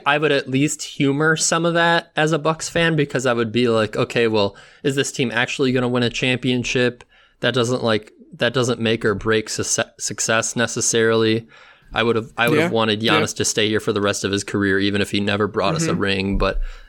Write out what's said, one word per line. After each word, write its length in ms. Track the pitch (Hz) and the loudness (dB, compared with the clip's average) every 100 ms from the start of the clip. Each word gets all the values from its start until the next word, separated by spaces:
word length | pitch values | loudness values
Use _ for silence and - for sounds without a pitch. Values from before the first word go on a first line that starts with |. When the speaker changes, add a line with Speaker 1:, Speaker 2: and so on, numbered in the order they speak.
| - | 0
Speaker 1:
I 120 | 147 | 0
would 140 | 151 | 2
at 180 | 139 131 | 0 0
least 340 | 131 147 - | 0 0 -2
humor 520 | - - 143 139 156 156 | -10 -2 0 2 0 0
some 300 | - 165 170 | 0 0 0
of 80 | |
that 380 | 170 170 170 - - | 2 2 2 0 -2
as 160 | 156 | 0
a 80 | 160 | 0
Bucks 300 | 147 160 - | -2 -4 -4
fan 260 | 170 170 156 | 0 0 2
because 300 | 139 139 127 | 0 0 0
I 80 | |
would 180 | 120 113 | 0 0
be 160 | 117 123 | 0 2
like, 300 | 113 107 131 | 2 0 0
"Okay, 300 | 123 127 117 | -2 0 2
well, 280 | 110 101 - - - | 2 0 -4 -18 -6
is 120 | 139 135 | -2 0
this 160 | 135 | -2
team 200 | - 127 | -2 -2
actually 400 | 113 123 - 135 | 0 -2 0 0
gonna 160 | 127 123 | 2 0
win 140 | 123 | 0
a 60 | 120 | -2
championship?" 920 | - 131 123 135 123 117 131 123 123 - _ _ _ | 0 -2 0 0 -2 0 0 0 -2 -10 _ _ _
That 120 | 123 123 | -2 0
doesn't, 280 | 117 123 | 0 0
like, 300 | 117 107 - - - | 0 -2 -2 -16 -20
that 200 | - 120 | -4 -2
doesn't 260 | 127 123 117 | 2 0 0
make 240 | 113 113 | 0 0
or 120 | 117 98 | 0 0
break 340 | 110 110 107 | 0 0 0
suce-, 300 | - 104 - 110 - | -4 -2 -2 -4 -6
success 560 | - 107 - 113 113 - | -10 -6 -2 0 0 -2
necessarily. 920 | 113 - 110 120 113 113 113 110 113 - - - _ | -2 -2 0 2 2 4 2 0 -2 -16 -20 -20 _
I 100 | - | -2
would 120 | 113 113 | 0 0
have, 160 | 120 - | -2 -2
I 100 | 117 | 2
would 120 | 147 | 2
have 120 | 165 | 2
Speaker 2:
Yeah, 40 | 113 | 0
Speaker 1:
wanted 280 | 110 107 | 0 0
Speaker 2:
yeah. 100 | 113 107 | 2 2
Speaker 1:
Giannis 160 | 107 - | 0 -2
to 60 | 104 | -2
stay 220 | - 107 | 0 0
here 120 | 107 | 0
for 100 | 104 | 0
the 80 | 104 | 0
rest 240 | 101 101 | 0 0
of 80 | 101 | -2
his 120 | 101 - | -2 -2
career, 340 | 107 101 95 | 0 2 2
even 220 | 101 101 | 0 0
if 80 | 101 | -2
he 80 | 101 | -2
never 280 | 101 101 104 | -2 0 -2
brought 280 | 107 98 85 | 0 -2 0
us 120 | 80 | -2
a 20 | |
Speaker 2:
Mm-hmm. 80 | 85 | -2
Speaker 1:
ring. 380 | 98 98 98 98 | 0 0 0 0
But 240 | 95 - - - | 0 0 -4 -8